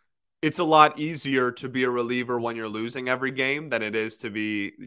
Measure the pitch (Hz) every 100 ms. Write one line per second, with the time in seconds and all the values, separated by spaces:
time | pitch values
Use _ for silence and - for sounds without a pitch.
0 | _ _ _ _ 156 151 165 156 151 151
1 | 151 160 139 131 123 120 131 127 127 123
2 | 117 123 120 123 117 113 110 107 113 127
3 | 127 127 131 131 131 143 156 120 107 110
4 | 110 - 117 104 107 107 101 -